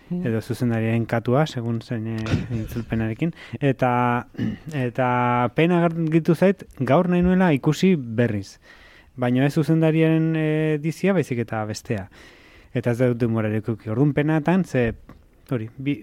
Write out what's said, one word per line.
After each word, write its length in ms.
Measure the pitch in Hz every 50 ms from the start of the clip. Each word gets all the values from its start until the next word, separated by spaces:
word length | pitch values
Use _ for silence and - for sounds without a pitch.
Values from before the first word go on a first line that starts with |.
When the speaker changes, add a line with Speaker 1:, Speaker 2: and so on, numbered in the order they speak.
| - -
Speaker 1:
Hmm. 160 | 180 175 175
Speaker 2:
edo 140 | 123 113 113
zuzendariaren 640 | - - 117 - 123 120 113 113 110 110 113 117 113
katua, 380 | - 123 113 107 123 120 139 156
segun 360 | 151 - 127 113 117 117 117
zein, 260 | - - 123 110 110 113
eh, 160 | 113 110 110
Speaker 1:
<laughs> 400 | 107 - - - 117 120 110 110
Speaker 2:
itzulpenarekin. 640 | - - 120 113 - 113 113 113 110 113 - 156 170 - - - - 120 -
Eta, 320 | 147 139 127 - 131 123 120 120 123 120 120 123 - - - - 120 113 104 - - 147 151
eta 760 | 139 127 123 113 - 127 123 123 123 123 120 120 120 123 120 -
pena 300 | - 160 170 180 170 170 170
garitu 460 | 165 170 165 156 160 165 156 - 165
zait, 300 | - 180 196 190 - - - - -
gaur 280 | 131 117 135 170 180 175
nahi 120 | 180 175
nuela 300 | 175 185 185 185 190 175 147
ikusi 380 | 123 - 151 147 - 185 190 185
berriz. 600 | 151 127 117 110 113 120 117 104 101 98 - - - _ - - - - - - - - _ -
Baina 300 | 123 123 123 123 127 135
ez 80 | 143 139
zuzendariaren, 800 | 170 147 147 160 160 160 160 156 160 160 160 160 160 160 160 160
eh, 380 | 156 156 156 156 156 156 156 156 147
edizia, 340 | 147 165 151 - - 190 196
baizik 300 | 175 139 - 131 120 113
eta 160 | - 117 110 107
bestea. 420 | 107 104 - - - 120 101 92 - - - - - - - - - - - - - -
Eta 180 | 127 - 123
ez 60 | 120 117
dut 220 | 131 123 123 117
denborarik 420 | 123 113 113 113 107 107 107 110 - -
eduki. 220 | 113 - - 110
Orduan 240 | 110 120 147 147 131
penatan, 500 | 147 147 156 156 160 147 165 175 190 170
ze, 280 | - - 127 120 113 107 - - - - - - _ _ _ _ -
hori, 180 | 135 117 110 113 - -
bi, 220 | 131 139 143 -